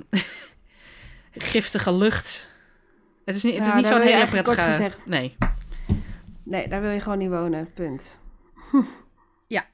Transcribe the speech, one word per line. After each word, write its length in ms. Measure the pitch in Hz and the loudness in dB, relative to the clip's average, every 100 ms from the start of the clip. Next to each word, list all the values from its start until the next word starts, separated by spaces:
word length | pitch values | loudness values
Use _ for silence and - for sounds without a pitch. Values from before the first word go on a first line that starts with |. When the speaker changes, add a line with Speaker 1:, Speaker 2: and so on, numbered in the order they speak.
| - | -2
Speaker 1:
<laughs> 1400 | 196 - - - _ _ _ - - - - - - - | -2 -2 -10 -20 _ _ _ -20 -20 -20 -20 -20 -10 -2
giftige 420 | 233 - 196 - | -2 0 -2 0
lucht. 560 | 180 214 - - - - - _ _ _ _ _ _ - | 2 2 2 -4 -8 -10 -20 _ _ _ _ _ _ -8
Het 100 | 196 | -2
is 80 | |
niet, 100 | 233 220 | 0 2
het 80 | |
Speaker 2:
Ja, 60 | 214 | 2
Speaker 1:
is 60 | 208 | 4
niet 80 | |
Speaker 2:
daar 100 | 214 | 4
Speaker 1:
zo'n 80 | 233 | 6
Speaker 2:
wil 100 | 233 | 6
je 60 | 226 | 6
Speaker 1:
hele 140 | 233 | 4
Speaker 2:
eigenlijk 140 | 196 214 | 2 2
kort 100 | 233 | 2
Speaker 1:
prettige 260 | 170 156 | 2 2
Speaker 2:
gezegd 220 | 202 - - | 0 -4 -4
Speaker 1:
Nee. 300 | 160 127 - - - - - - - - - - - | -2 -2 -2 0 0 -6 -8 -4 -4 -4 -14 -16 -18
Speaker 2:
Nee, 240 | - 190 - | -8 -6 -4
daar 140 | 196 | -4
wil 80 | 208 | -2
je 80 | 202 | -4
gewoon 180 | 208 202 | -4 -2
niet 120 | 190 | -2
wonen, 440 | 175 170 156 165 | -2 -2 -4 -6
punt. 440 | - 165 135 - - - - _ - - | -8 -8 -8 -12 -20 -20 -20 _ -20 0
<laughs> 140 | 277 - - - _ _ _ - | 2 2 -4 -20 _ _ _ -6
Speaker 1:
Ja. 180 | 208 - | -4 -4